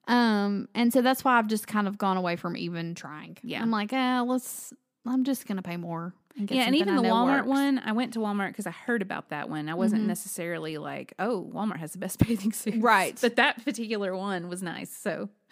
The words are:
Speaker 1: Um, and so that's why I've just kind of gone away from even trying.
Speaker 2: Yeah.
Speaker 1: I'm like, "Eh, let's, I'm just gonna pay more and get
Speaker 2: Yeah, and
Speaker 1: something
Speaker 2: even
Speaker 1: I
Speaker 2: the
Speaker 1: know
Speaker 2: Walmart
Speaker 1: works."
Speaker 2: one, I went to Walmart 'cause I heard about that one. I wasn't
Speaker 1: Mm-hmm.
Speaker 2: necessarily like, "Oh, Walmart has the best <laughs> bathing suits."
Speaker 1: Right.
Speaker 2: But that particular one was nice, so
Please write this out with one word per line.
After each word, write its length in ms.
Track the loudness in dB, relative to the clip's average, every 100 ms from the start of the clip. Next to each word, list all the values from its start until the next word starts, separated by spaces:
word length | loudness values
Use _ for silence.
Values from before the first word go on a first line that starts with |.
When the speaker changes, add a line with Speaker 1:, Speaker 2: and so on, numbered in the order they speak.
| 0
Speaker 1:
Um, 600 | 4 6 4 2 0 -4
and 200 | 0 4
so 80 | 4
that's 240 | 4 4 4
why 120 | 4
I've 100 | 4
just 200 | 0 -2
kind 220 | -2 0
of 80 | 0
gone 180 | 0 2
away 220 | 0 -2
from 180 | -4 -6
even 400 | -6 -6 -6 -8
trying. 420 | -12 -14 -16 -14
Speaker 2:
Yeah. 180 | -8 -4
Speaker 1:
I'm 80 | 0
like, 220 | 0 0
"Eh, 280 | 0 2 2
let's, 500 | 2 0 -2 -10 -14 -18 _ _ -2
I'm 200 | 0 2
just 200 | 0 -2
gonna 160 | -6
pay 140 | -4 -6
more 380 | -6 -6 -6 -10 _ -6
and 100 | -2
get 80 | 2
Speaker 2:
Yeah, 60 |
and 120 | 4 4
Speaker 1:
something 40 |
Speaker 2:
even 120 | 4
Speaker 1:
I 20 | 4
Speaker 2:
the 40 | 4
Speaker 1:
know 40 | 4
Speaker 2:
Walmart 220 | 4 4
Speaker 1:
works." 80 | 2
Speaker 2:
one, 300 | 2 2 2
I 120 | 0
went 220 | -2 -2
to 60 | -2
Walmart 360 | -2 -2 -2 -4
'cause 100 | -8
I 60 |
heard 300 | -8 -2 -2
about 260 | -2 -6 -6
that 200 | -8 -6
one. 180 | -6 -4
I 60 |
wasn't 300 | 0 2 2
Speaker 1:
Mm-hmm. 40 | 0
Speaker 2:
necessarily 680 | -2 -6 -8 -6 -6 -6 -8
like, 360 | -8 -10 -10 -4
"Oh, 320 | -2 -2 -4
Walmart 260 | -4 -4 -4
has 120 | -8
the 60 | -8
best 180 | -4 2
<laughs> 60 | 2
bathing 280 | 2 -2
suits." 240 | -4 -2 2
Speaker 1:
Right. 400 | 6 6 4 2
Speaker 2:
But 160 | 0 4
that 300 | 2 2 -4
particular 500 | -6 -4 -4 -2 -2
one 320 | -2 -4 -4
was 160 | -6
nice, 320 | -6 -8 -10 -8
so 340 | -6 -4 -6 _ _